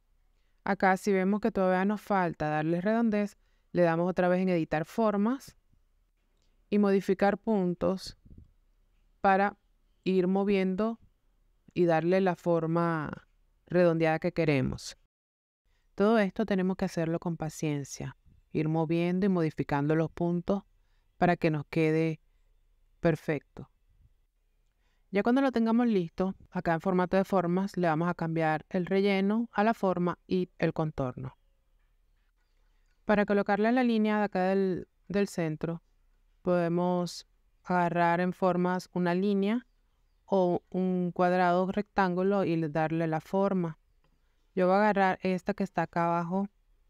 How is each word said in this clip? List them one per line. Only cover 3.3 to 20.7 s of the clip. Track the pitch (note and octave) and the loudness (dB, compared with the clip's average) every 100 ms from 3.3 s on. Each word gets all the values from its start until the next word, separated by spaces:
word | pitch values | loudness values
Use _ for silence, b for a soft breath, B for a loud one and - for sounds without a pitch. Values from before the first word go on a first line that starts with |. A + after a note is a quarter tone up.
| - _ _ _ | -8 _ _ _
le | F3 | 2
damos | E3+ E3 F3+ | 2 2 0
otra | F#3 F3+ | 0 2
vez | F3+ | 2
en | F#3 | 2
editar | F3 D#3 D#3 D#3+ | 0 0 -4 -4
formas | - A3 G3+ G#3+ C4+ - - _ _ _ _ _ _ _ _ _ _ - | -2 0 2 0 -2 -10 -20 _ _ _ _ _ _ _ _ _ _ -2
y | G#3 | 2
modificar | G3+ G3 F#3 F#3+ G3+ F#3+ | 2 2 0 0 0 0
puntos | - G#3 F3+ F3 F3 F#3+ - - - - - _ _ _ _ _ _ _ | -2 -2 -2 -2 -4 -4 -10 -18 -20 -20 -20 _ _ _ _ _ _ _
para | G3 F#3+ G3+ - _ _ _ _ F#3 | 2 2 0 -4 _ _ _ _ -2
ir | F#3 F3+ | 0 2
moviendo | F#3+ G3+ G3 F#3 F#3 A3 A#3 _ _ _ _ _ _ _ | 0 0 0 0 -2 -4 -6 _ _ _ _ _ _ _
y | D#3+ E3+ | 0 2
darle | D#3+ E3 F#3+ | 2 2 2
la | F#3 E3+ | 2 0
forma | F3 E3 D#3+ E3+ E3+ D#3+ D3 - - _ _ _ - | 0 0 0 0 0 -2 -6 -10 -18 _ _ _ -2
redondeada | F3 F3 E3 D#3+ D#3+ | 2 4 4 0 0
que | F3 | -2
queremos. | E3+ D#3 C#3 C3+ C3 - - _ _ _ _ _ _ _ _ _ - | -2 0 2 0 -6 -12 -18 _ _ _ _ _ _ _ _ _ 0
Todo | G3+ A#3 | 2 4
esto | G3 - A3 | 2 -2 -2
tenemos | F#3+ F#3 F#3+ | 0 0 -2
que | F#3 | -4
hacerlo | - D#3+ E3 | -2 -2 -2
con | F3 E3 | -4 -6
paciencia, | D#3 - D#3 C#3+ C#3 - C#3 - _ - _ | -8 -6 -4 -4 -8 -12 -12 -14 _ -20 _
ir | - D#3 | -4 -2
moviendo | D#3+ D#3+ E3+ F3 F3+ G3+ | 0 0 0 0 0 0
y | |
modificando | F3+ D#3+ - - C#3+ D3 D#3+ | 2 0 -2 -4 -2 0 0
los | D#3 | -2
puntos | - E3+ F3 - G3 - | -4 -2 -2 -2 -4 -6